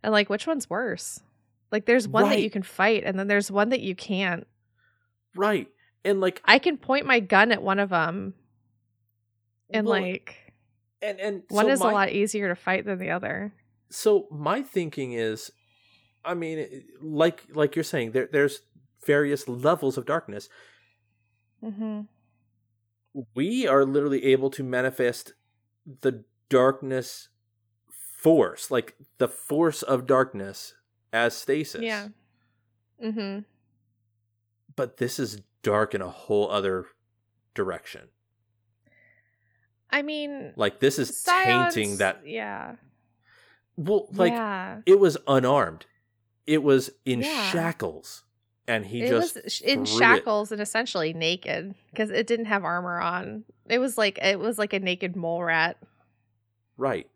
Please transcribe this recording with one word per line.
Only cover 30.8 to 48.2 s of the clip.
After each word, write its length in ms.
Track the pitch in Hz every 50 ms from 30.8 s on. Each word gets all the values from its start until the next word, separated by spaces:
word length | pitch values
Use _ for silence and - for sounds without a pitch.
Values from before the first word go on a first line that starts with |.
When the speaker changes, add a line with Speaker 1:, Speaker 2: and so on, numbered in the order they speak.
| _ _ _ _ _ _ -
Speaker 2:
as 200 | 113 117 120 120
stasis. 460 | - - - 139 151 156 - - -
Speaker 1:
Yeah. 280 | 226 226 220 208 202 208 208 _ _ _ _ _ _ _ _ _ _ _ _ _ _ _ _ _ 233
Mm-hmm. 360 | 220 214 220 202 196 196 202 208 _ _ _ _ _ _ _ _ _ _ _ _ _ _ _ _ _ _ _ _ _ _ _ _ _ -
Speaker 2:
But 220 | - 131 120 -
this 220 | - 123 123 - -
is 220 | 135 104 107 104 - _ _ _ -
dark 300 | 107 104 104 110 - -
in 60 | 101
a 80 | 95 87
whole 400 | - - - - 107 104 104 -
other 340 | 101 104 98 95 95 92 - - _ _ _ _ _ _ _ _ _ _ _ _ _
direction. 560 | - 98 92 87 80 - - - - - - _ _ _ _ _ _ _ _ _ _ _ _ _ _ _ _ _ _ _ _ _ _ _ _ _ _ _ _ _ _ _ _ _ _ _ _
Speaker 1:
I 120 | - 285
mean, 500 | 285 294 302 302 294 285 285 269 - - -
Speaker 2:
Like, 220 | - 107 101 - -
this 180 | - 139 139 -
is 180 | 127 104 -
Speaker 1:
Scions, 560 | - - - 349 370 381 370 370 359 349 349 -
Speaker 2:
tainting 240 | - - 101 101
that. 300 | 95 101 95 - - -
Speaker 1:
yeah. 480 | - 110 110 107 104 101 98 - - - - _ _ _ _ _ _ _ _ _ _ _ _ _ _ _ _ _ _ _
Speaker 2:
Well, 300 | - 147 175 214 202 208 -
like, 220 | 190 196 185 180 233
Speaker 1:
Yeah. 480 | 233 226 214 202 185 185 190 95 - -
Speaker 2:
it 140 | 175 190 202
was 180 | 196 175 143 - -
unarmed. 580 | - 139 135 123 127 139 143 110 85 80 80 - _ _ _ _ _ _ _ _ _ _ _ _
It 180 | - 151 156 135
was 260 | 147 135 135 131 135 - _ _
in 160 | 131 127 -
Speaker 1:
Yeah. 280 | 254 294 311 269 208 190
Speaker 2:
shackles, 720 | 180 170 165 165 165 _ 113 87 76 80 - - - -